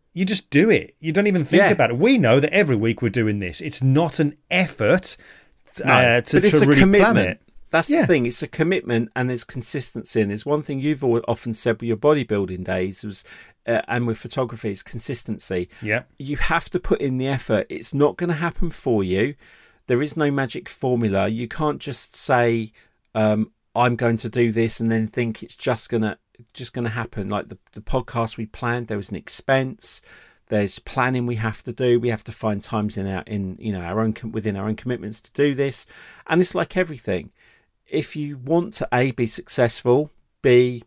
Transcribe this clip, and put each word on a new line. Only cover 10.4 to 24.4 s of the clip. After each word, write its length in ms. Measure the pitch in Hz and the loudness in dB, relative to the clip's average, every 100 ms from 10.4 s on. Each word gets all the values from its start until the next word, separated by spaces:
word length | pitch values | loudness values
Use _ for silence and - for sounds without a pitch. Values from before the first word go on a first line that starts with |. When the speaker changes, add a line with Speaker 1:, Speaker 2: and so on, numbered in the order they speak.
| 139 | -2
Speaker 2:
one 180 | 151 | -2
thing 160 | 147 135 | -2 -4
you've 240 | 139 147 | -2 0
al-, 180 | 135 117 - | 2 2 0
often 260 | 113 - | -4 -4
said 260 | 113 - 113 | -4 -2 -2
with 80 | 117 | -2
your 100 | 110 | 0
bodybuilding 680 | 147 151 120 104 95 90 | 2 2 2 -2 -2 -4
days 400 | 90 95 92 92 | -4 -2 -4 -6
was, 200 | 104 95 - - - _ - | -10 -10 -12 -18 -20 _ -4
uh, 140 | 117 - | -2 -2
and 200 | 120 120 | -4 -2
with 100 | 110 | -4
photography, 540 | - - 127 113 110 | -6 -4 -4 -4 -8
is 100 | 98 | -8
consistency. 880 | - - - 131 - 104 - 92 90 - | -10 -10 -8 -8 -6 -8 -6 -6 -6 -8
Speaker 1:
Yeah. 220 | 107 110 131 - | -6 -6 -8 -16
Speaker 2:
You 200 | 135 147 | -8 -2
have 320 | - 165 - | 0 0 -2
to 80 | 180 | -4
put 200 | - - | -2 -2
in 180 | 143 131 | 0 -2
the 80 | 131 | -2
effort. 400 | 131 - 107 - | -4 -2 -2 -2
It's 240 | - - | -8 -6
not 240 | 143 143 92 | 2 2 2
gonna 160 | 175 | -4
happen 380 | 156 170 - 110 | -2 -4 -2 -2
for 320 | - - 113 | -2 -2 0
you. 320 | 95 92 123 147 - - _ _ - | 0 0 0 -4 -18 -20 _ _ -2
There 160 | 127 | 0
is 160 | 147 165 | 0 0
no 140 | 147 | 0
magic 360 | 139 135 - - | 0 -2 -6 -12
formula. 600 | - 131 123 113 95 98 | -6 -2 0 2 0 0
You 200 | 113 120 | -2 -6
can't 320 | - 151 143 | -4 -2 -2
just 360 | - 127 - - | -6 -8 -6 -6
say, 560 | - 127 120 117 107 _ _ _ _ | 0 2 2 0 -4 _ _ _ _
um, 380 | 113 107 107 110 _ _ 113 | 0 2 2 -2 _ _ 0
"I'm 200 | 123 120 | 0 2
going 220 | 120 117 | 0 0
to 120 | 120 | -2
do 220 | 123 | 0